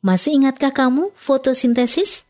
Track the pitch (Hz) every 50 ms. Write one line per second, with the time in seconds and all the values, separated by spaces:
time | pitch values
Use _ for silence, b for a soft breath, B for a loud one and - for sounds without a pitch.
0 | - 190 185 180 - 294 311 277 269 269 262 262 - 269 269 - 262 254 254 277
1 | 339 403 _ - - - 277 269 262 269 262 254 - 247 240 247 247 240 - -
2 | 392 - - - - _